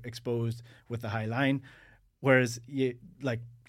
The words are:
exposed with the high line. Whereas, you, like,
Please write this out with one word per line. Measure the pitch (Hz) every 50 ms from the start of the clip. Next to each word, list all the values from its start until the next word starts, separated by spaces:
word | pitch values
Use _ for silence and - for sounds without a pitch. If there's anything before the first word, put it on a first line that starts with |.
| 120
exposed | 120 113 - - 123 120 117 117 113 113 - - - - - - -
with | 117 113 117
the | 107
high | 104 113 110
line. | 110 113 127 139 135 139 135 - - - - - - - - _ _ _ _
Whereas, | - 139 131 127 127 117 120 120 117
you, | 123 143 135 131 127 120 123 - - - - -
like, | 135 117 117 120 - - - -